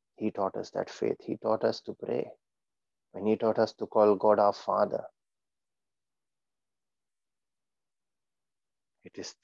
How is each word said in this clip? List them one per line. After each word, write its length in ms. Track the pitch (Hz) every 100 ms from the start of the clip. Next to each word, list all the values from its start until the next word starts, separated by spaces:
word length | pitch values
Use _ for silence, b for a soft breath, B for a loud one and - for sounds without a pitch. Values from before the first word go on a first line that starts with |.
| _ -
He 140 | 107
taught 260 | - 95 -
us 140 | 98
that 180 | 98 -
faith. 300 | - - -
He 160 | - 113
taught 280 | 113 110
us 180 | 113 -
to 100 | -
pray. 380 | - - 120 - - _ _ _ _ _ _ _
When 140 | - 104
he 100 | 107
taught 220 | 113 107
us 160 | 110
to 120 | - 110
call 280 | 110 104
God 240 | 98 107 104
our 160 | 101
Father, 500 | - - 101 104 - - _ _ _ _ _ _ _ _ _ _ _ _ _ _ _ _ _ _ _ _ _ _ _ _ _ _ _ _ _ _ _ _ _ _ _ _ _ _ _
it 80 | - -
is 180 | 87 -